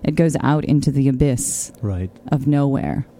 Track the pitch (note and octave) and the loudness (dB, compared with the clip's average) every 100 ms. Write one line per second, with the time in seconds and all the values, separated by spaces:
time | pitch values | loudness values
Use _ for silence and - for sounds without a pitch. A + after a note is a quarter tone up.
0 | - D#3 E3 C3+ C3 D3+ - D3 C#3 C#3 | -2 2 2 2 0 0 2 2 2 2
1 | C3+ B2+ C#3+ A#2+ - - - - G#2+ F#2 | 0 2 0 0 -4 -6 -10 -8 -4 -4
2 | F#2 - - B2 C#3 C#3+ C#3 C#3 - - | -6 -10 -4 -2 2 2 2 0 -2 -4
3 | - | -6